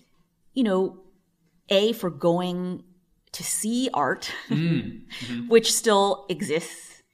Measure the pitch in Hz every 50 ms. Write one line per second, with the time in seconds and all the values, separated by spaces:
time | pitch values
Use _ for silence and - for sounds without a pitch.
0 | _ _ _ _ _ _ _ _ _ _ _ 254 254 214 185 185 190 185 - -
1 | - _ _ _ _ _ _ _ _ _ _ _ _ - 202 196 208 226 233 226
2 | - 180 151 135 175 170 170 175 180 180 175 180 180 180 180 - - _ _ _
3 | _ _ _ _ _ _ - - 165 - - - - 214 233 240 262 - - 143
4 | 143 127 180 180 - - - - - - 139 147 165 170 165 - - - - -
5 | - - - - 123 120 123 120 240 240 233 226 220 - - - - 226 208 196
6 | 196 202 190 - - - 185 147 208 - 147 165 165 - - - - - - -
7 | _ _